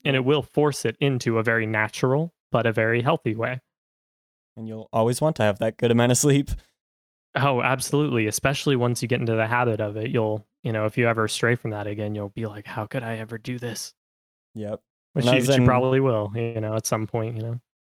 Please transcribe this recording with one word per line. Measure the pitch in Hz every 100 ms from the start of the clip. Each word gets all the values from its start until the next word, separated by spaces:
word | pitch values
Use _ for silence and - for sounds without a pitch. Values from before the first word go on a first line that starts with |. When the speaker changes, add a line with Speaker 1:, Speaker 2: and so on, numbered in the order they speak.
Speaker 1:
And | 147 135
it |
Speaker 2:
you'll |
Speaker 1:
will | 127 147
force | - - 147 139
it | 113 -
into | 139 127 123 113
a |
very | 113 113 110
natural, | 107 107 - 131 139 170 - _
but | 120 117
a |
very | 110 110 117
healthy | 123 165 120
way. | 110 117 127 - _ _ _ _ _ _ _ _ -
Speaker 2:
And | 110
you'll | 110 110
always | 117 113 123
want | 151 160
to |
have | 107 98
that | 113 -
good | 120
amount | 120 120
of | 123
sleep. | 147 143 139 - - _ _ _ _ _ _
Speaker 1:
Oh, | - 139 127
absolutely. | 127 131 - 143 151 120 107
Especially | - 135 143 - 131
once | 120 120
you | 113
get | 123
into | 117
the | 110 110
habit | 120 123 107
of | 104 107
it, | 117
you'll, | 127 110 107 - _
you | -
know, | 110 107
if | 127
you | 117
ever | 113 107
stray | - 117 120
from | 113
that | 104 104
again, | 104 104
you'll | 104 101
be | 120 110
like, | 104 -
"How | - 107
could | 135
I | 117 113
ever | 110 117
do | 117 123
this?" | 120 107 - - _ _ _ _ _
Speaker 2:
Yep. | 113 104 107 _ _ _
Speaker 1:
Which | 156
Speaker 2:
When | 123
I | 127
Speaker 1:
you, |
Speaker 2:
was | 127
Speaker 1:
which | 135
you |
Speaker 2:
in | 123
Speaker 1:
probably | 123 131 131
will, | 135 110 104
you | 117 117 113
know, | 107 110
at | -
some | 113 110
point, | 117 110 113
you |
know. | 117 120 - _ _